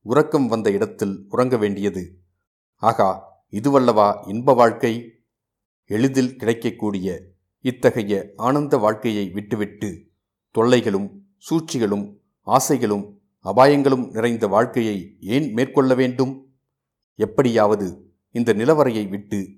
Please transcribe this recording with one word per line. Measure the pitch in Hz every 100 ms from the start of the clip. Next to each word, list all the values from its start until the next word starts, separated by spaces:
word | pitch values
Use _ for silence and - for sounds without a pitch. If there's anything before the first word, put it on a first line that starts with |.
உறக்கம் | 104 127 151 151 127
வந்த | 113 104
இடத்தில் | 98 101 - 101 95 -
உறங்க | 113 127 123
வேண்டியது. | 104 98 101 95 87 - _ _ _ _ _
ஆகா, | _ 107 117 196 - - _ _
இதுவல்லவா | 101 127 139 123 107 104 101 -
இன்ப | 107 131
வாழ்க்கை! | 123 117 110 123 113 117 _ _ _ _ _ _ _
எளிதில் | _ 104 135 135 123 123
கிடைக்கக்கூடிய | 107 117 120 - 104 98 92 85 - _ _ _
இத்தகைய | 127 127 127 120 104 98 90 -
ஆனந்த | 117 143 147 139
வாழ்க்கையை | 107 110 117 104 98
விட்டுவிட்டு, | 92 101 107 104 101 107 82 _ _ _ _ _
தொல்லைகளும் | - 117 127 120 98 101 - _ _ -
சூழ்ச்சிகளும் | 165 160 131 113 101 101 - _ _
ஆசைகளும் | - 123 - 139 113 104 101 - _ _
அபாயங்களும் | - 101 135 143 139 131 117
நிறைந்த | 104 117 117 107
வாழ்க்கையை | 101 120 127 113 101 - _
ஏன் | 92 127 151
மேற்கொள்ள | 110 127 - 131
வேண்டும்? | 127 127 123 131 135 - _ _ _ _ _ _
எப்படியாவது | - 104 - 131 113 104 104 95 - - _ _
இந்த | 117 117
நிலவறையை | 101 120 156 135 110 101
விட்டு | 101 101 104 95